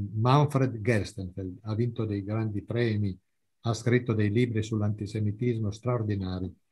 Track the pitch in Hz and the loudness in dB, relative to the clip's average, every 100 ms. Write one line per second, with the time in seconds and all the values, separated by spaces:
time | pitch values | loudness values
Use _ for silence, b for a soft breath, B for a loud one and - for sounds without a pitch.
0 | 101 110 120 143 143 135 127 110 107 110 | -4 0 4 6 6 2 0 0 0 2
1 | 90 - 90 98 92 92 107 107 120 113 | 0 -6 -8 -8 -8 -8 -4 -2 0 -2
2 | 110 101 98 110 110 101 - 117 117 107 | -2 -4 -2 -2 -2 -4 -4 0 2 2
3 | 101 92 _ _ _ _ 117 107 117 120 | -2 -4 _ _ _ _ -4 0 4 2
4 | 120 107 104 110 123 110 107 107 104 107 | 4 2 2 2 2 0 -2 0 0 -2
5 | 104 110 104 101 123 110 104 98 123 123 | -4 -4 -2 -2 -2 0 -2 -4 -2 -2
6 | 107 101 92 92 92 - _ | 0 -2 -2 -4 -6 -10 _